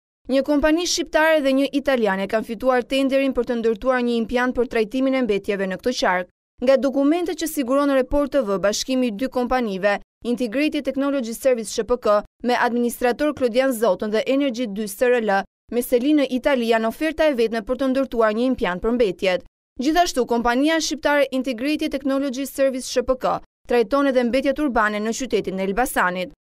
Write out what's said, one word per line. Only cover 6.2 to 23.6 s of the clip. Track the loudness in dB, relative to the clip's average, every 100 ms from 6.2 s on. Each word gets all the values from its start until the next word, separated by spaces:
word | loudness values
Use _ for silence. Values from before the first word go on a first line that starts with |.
| -4 _ _ _
Nga | 2 4
dokumentet | 4 2 2 2 -2 -4
që | -6
siguron | -4 0 0 2
Report | 2 2 0 0
T | 0
V, | 0 0
bashkimi | 0 -2 -2 0 0
i |
dy | -2 -4
kompanive, | -2 0 0 -2 0 0 0 -4 _ -6
Integrated | -4 -2 0 -2 -2
Technology | -4 -2 -2 -2 -4 -2
Service | 0 0 -2
S | -6
H | -2
P | -2
K, | 2 2 0 _
me | -2 0
administrator | 0 0 -2 0 -2 0 -2 0
Klodian | 0 2 0
Zotën | 2 0 0 0
dhe | -2 0
Energy | 0 0 -2 -6
dy | -6 -8
S | -2 2
R | 2
L, | 2 0 -2 _ _
me | -6 0
seli | 0 4 2
në | 2 -2
Itali, | 0 0 2
janë | 2 0
oferta | -2 -4 0 0
e | 2
vetme | 0 -2
për | -4 -2
të | 0
ndërtuar | 0 -2 2 2
një | 2 0
impjant | 0 -2 -2
për | -2 2
mbetjet. | 0 2 0 0 -4 _ _ -4
Gjithashtu, | 0 2 2 0 0
kompania | 0 2 2 2 0
shqiptare | -2 -2 0 2 2
Integrated | -2 -4 -4 -2 -2 -2
Technology | -4 -2 -2 -2 -4 -8
Service | 0 0 0 -4
S | -4
H | -2
P | 0
K | 0 -2 -6 _